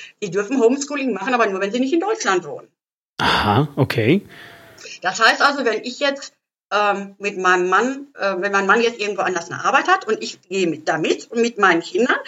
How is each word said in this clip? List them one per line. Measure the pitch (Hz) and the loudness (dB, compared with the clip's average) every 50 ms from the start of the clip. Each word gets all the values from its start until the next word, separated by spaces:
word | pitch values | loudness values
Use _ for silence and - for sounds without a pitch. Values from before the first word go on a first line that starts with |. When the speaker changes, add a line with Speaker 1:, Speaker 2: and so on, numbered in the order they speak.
| - - _ _ | -20 -20 _ _
Speaker 1:
Sie | 208 185 | -8 -4
dürfen | 165 202 202 208 269 262 | -2 -4 -2 -2 2 2
Homeschooling | 226 233 269 285 - - 294 277 269 254 | 4 4 2 0 -2 -6 -6 -4 -4 -4
machen, | 202 190 196 262 254 | -4 -4 -2 0 2
aber | 233 220 | 2 2
nur, | 202 190 185 | 0 0 -2
wenn | 196 202 | -2 -2
Sie | 214 247 | -2 -2
nicht | 262 269 | 0 0
in | 339 330 | 0 0
Deutschland | 381 415 440 440 - 214 190 180 170 | 0 0 -2 -2 -2 0 0 -2 -2
wohnen.“ | 147 123 - - _ _ _ _ _ _ _ _ _ _ - | -6 -10 -14 -14 _ _ _ _ _ _ _ _ _ _ -2
Speaker 2:
Aha, | - - - - 101 104 101 139 151 143 - | 0 0 2 2 2 2 4 2 2 0 0
okay. | - 135 - - 117 107 120 175 202 - - - - - - - - - - - - - - - - | 0 0 0 2 2 4 4 4 2 0 -4 -14 -20 -20 -20 -20 -20 -20 -20 -20 -20 -20 -20 -14 -6
Speaker 1:
Das | - 185 - 226 | -6 -4 0 2
heißt | 226 233 302 - | 4 4 4 4
also, | 262 277 277 285 247 | 2 2 2 0 0
wenn | 226 214 214 - | -2 -2 -2 -4
ich | 247 - - | -8 -6 -2
jetzt, | 285 277 277 277 - - _ _ _ _ _ _ _ _ | -2 -2 -2 -4 -8 -16 _ _ _ _ _ _ _ _
ähm, | 196 208 208 202 196 196 196 196 - - | -2 0 2 0 0 -2 -6 -10 -12 -8
mit | 196 202 - 185 | -8 -6 -4 0
meinem | 185 185 185 180 180 185 | 2 2 2 2 2 2
Mann, | 185 202 233 262 269 277 - - - - | 2 2 2 0 -2 -6 -12 -16 -8 -4
äh, | 196 196 190 180 | -4 -2 -2 -2
wenn | 202 202 | -2 0
mein | 202 196 196 | 0 0 2
Mann | 190 202 233 | 2 2 4
jetzt | 233 233 233 - | 2 0 -2 -2
irgendwo | 208 208 196 190 | -4 -4 -4 -2
anders | 180 180 185 170 170 - | -2 -2 -2 -4 -6 -8
eine | 139 - - | -8 -4 0
Arbeit | 190 226 294 320 349 | 2 2 2 4 2
hat | 370 381 - | 2 0 0
und | 220 214 - | -2 -4 -4
ich | 226 - - - | -4 -8 -12 -14
gehe | _ - 185 196 185 | _ -6 -2 0 0
mit, | 165 147 - - | 0 -2 -2 -2
da | 185 160 151 | -4 -2 0
mit | 175 247 - - - - | 0 0 -2 -2 -4 -4
und | 226 233 | -2 0
mit | 233 233 - 202 | 0 0 2 2
meinen | 196 185 165 170 | 4 4 4 2
Kindern, | - - - 202 240 269 370 - - | 0 -2 0 0 2 2 0 -2 -4